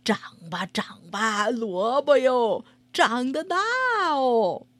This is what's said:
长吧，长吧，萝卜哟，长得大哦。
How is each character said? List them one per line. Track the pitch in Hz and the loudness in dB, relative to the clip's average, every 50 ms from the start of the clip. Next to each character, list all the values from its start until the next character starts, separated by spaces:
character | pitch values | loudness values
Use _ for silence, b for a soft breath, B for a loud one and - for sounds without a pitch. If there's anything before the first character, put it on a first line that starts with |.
| _ | _
长 | - 208 - - - - - 170 165 | -2 -2 -2 -4 -18 -20 -20 -14 -10
吧， | 165 170 185 | -8 -8 -8
长 | 170 _ 214 - - - - - 170 | -6 _ -8 -8 -8 -14 -20 -18 -12
吧， | - 196 214 226 214 208 208 220 | -6 -4 -2 -2 0 0 0 0
萝 | 254 226 226 214 180 180 202 226 254 277 | 0 -2 -4 -4 -2 -2 0 2 0 0
卜 | 277 294 285 | 4 4 4
哟， | 262 262 262 254 247 233 220 180 - b b b b b _ | 4 6 4 2 2 2 2 0 -2 b b b b b _
长 | - - 330 220 226 247 247 262 | 0 2 2 2 2 -2 -2 -2
得 | 269 302 330 | -4 -6 -4
大 | 381 349 370 403 453 480 508 508 508 480 427 381 330 302 | -2 -2 -2 0 0 0 0 0 0 0 0 0 0 0
哦。 | 277 262 254 240 226 214 175 151 - - _ _ | 2 2 2 2 2 2 0 -2 -4 -10 _ _